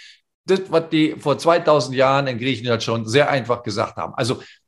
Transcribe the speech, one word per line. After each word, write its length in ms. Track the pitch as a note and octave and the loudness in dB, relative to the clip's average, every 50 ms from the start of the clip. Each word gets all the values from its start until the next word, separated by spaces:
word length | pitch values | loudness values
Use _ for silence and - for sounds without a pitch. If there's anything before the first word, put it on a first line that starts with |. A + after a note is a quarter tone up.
| - - - _ _ _ _ _ _ | -20 -20 -20 _ _ _ _ _ _
Das, 160 | - F#3+ G3 F#3+ - | 0 0 0 0 0
was 200 | D#3 E3 D#3+ - | -2 -2 0 0
die 260 | D#3+ D#3 D#3 D3+ - | 0 0 0 0 -2
vor 200 | - - D3+ C3+ | -2 -2 -2 -2
zweitausend 600 | A2+ - E3 E3+ E3+ E3 D#3+ D3+ D3 C3 B2 B2+ | 2 2 2 2 4 4 4 2 2 2 0 0
Jahren 300 | B2+ C3 C3+ C3+ C#3 C#3 | 2 2 4 2 2 0
in 100 | C3+ B2 | -2 -4
Griechenland 440 | A2 B2 C3+ C3 A2 A#2 B2 A#2 A2 | -4 -4 -4 -4 -4 -2 -2 -2 -2
schon 240 | - - A2+ A2+ A2 | -2 -2 -4 -4 -2
sehr 240 | A2 A2 C#3+ D3 - | 2 2 2 4 4
einfach 340 | C#3+ C3+ A2+ A2+ A#2+ - - | 0 -2 -2 -2 -4 -4 -4
gesagt 340 | A2+ G2 G2 - - - | -6 -4 -4 -4 -4 -6
haben. 160 | - E2 - - | -8 -10 -8 -6
Also 260 | - C3 A2+ - - - - - _ _ | -4 -4 -4 -4 -6 -8 -16 -20 _ _